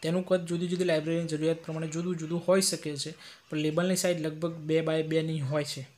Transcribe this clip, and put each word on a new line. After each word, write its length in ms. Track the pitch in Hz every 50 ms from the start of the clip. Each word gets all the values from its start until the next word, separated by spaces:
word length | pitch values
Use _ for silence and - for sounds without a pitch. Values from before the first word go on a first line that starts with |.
તેનું 240 | - 160 165 185 185
કદ 200 | - 185 185 175
જુદી 220 | 170 175 165 175 175
જુદી 160 | 180 175 185
લાઇબ્રેરીની 440 | 180 165 156 151 160 165 170 170 160
જરૂરિયાત 300 | 151 147 156 160 165 165
પ્રમાણે 300 | - - 160 156 160 160
જુદું 300 | 151 165 175 180 185 165
જુદું 260 | 156 156 165 175 175 -
હોઈ 140 | 180 190
શકે 360 | 190 - - 160 - 156 143 139
છે, 160 | 139 151 160 - - - - - _ _
પણ 80 | - 156
લેબલની 380 | 151 156 151 165 175 185 185
સાઇઝ 220 | 180 - 185 175 165
લગભગ 360 | 151 160 156 156 160 170 170
બે 280 | 165 151 151 156 160
બાય 220 | 160 160 156 160 156
બેની 360 | 156 156 160 160 160 160 160
હોય 240 | 139 131 143 151 147
છે 240 | 143 - - 135 - -